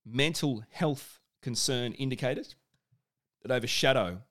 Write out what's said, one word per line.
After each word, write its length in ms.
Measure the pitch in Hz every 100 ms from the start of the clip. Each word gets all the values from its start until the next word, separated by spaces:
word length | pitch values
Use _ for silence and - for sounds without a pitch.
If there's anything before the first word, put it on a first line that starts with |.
mental 580 | 107 123 151 160 147 110 113
health 500 | - 156 135 - - _ _
concern 520 | 135 117 - 127 120
indicators 640 | - 135 123 127 156 - - _ _ _ _ _ _ _ _
that 100 | 107
overshadow 680 | 127 110 - 139 131 90 92 -